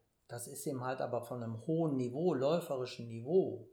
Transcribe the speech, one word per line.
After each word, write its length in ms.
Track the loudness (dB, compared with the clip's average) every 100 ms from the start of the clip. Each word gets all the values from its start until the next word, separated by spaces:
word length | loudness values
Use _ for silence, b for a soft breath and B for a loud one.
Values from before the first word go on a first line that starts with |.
| _ _ _
das 180 | -12 -10
ist 180 | -8 -6
eben 160 | -4
halt 160 | -4 -2
aber 200 | 0 -2
von 200 | -2 -6
einem 240 | -4 -4 0
hohen 300 | 2 2 2
Niveau, 360 | 0 2 2
läuferischen 760 | 4 4 2 0 -4 -4 -6 -8
Niveau, 600 | -8 4 4 4 -2 -10